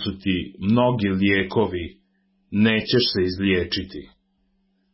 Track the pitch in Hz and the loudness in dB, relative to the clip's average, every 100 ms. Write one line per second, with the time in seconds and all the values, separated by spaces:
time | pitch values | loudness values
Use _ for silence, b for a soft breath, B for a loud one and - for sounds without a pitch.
0 | 104 92 101 90 85 - 95 120 123 123 | -4 -6 -2 -2 -4 -4 0 2 2 2
1 | 98 95 101 98 95 120 98 90 80 - | 0 0 2 2 0 0 -2 -4 -10 -14
2 | _ _ _ _ _ 101 110 110 - 123 | _ _ _ _ _ 2 2 2 2 2
3 | 117 101 90 90 98 90 85 101 87 73 | 2 0 -2 0 2 2 0 -4 -8 -12
4 | - _ _ _ _ _ _ _ _ | -16 _ _ _ _ _ _ _ _